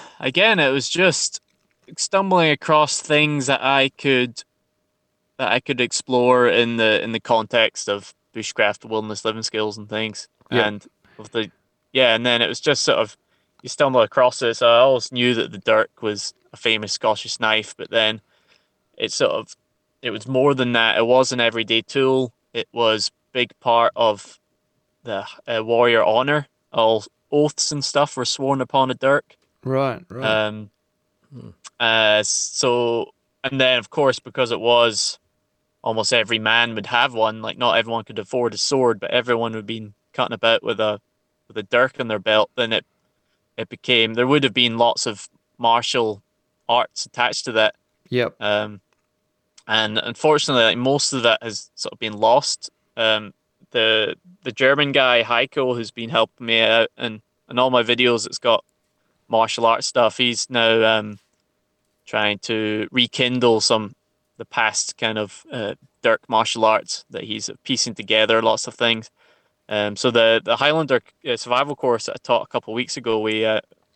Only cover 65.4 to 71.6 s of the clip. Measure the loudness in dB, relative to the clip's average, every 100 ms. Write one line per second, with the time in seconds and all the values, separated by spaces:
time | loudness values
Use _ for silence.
65.4 | -14 -8 -8 -8 _ _ 0 0 0 0
66.4 | 0 2 2 2 -2 -12 -12 -14 -10 -10
67.4 | -12 -10 -6 -4 -4 -6 -2 2 4 2
68.4 | 2 -2 -6 -2 -2 -2 -6 _ _ _
69.4 | _ _ -6 -4 -4 -2 0 4 4 4
70.4 | 0 0 2 0 0 -2 -2 _ -8 -6
71.4 | -2 -2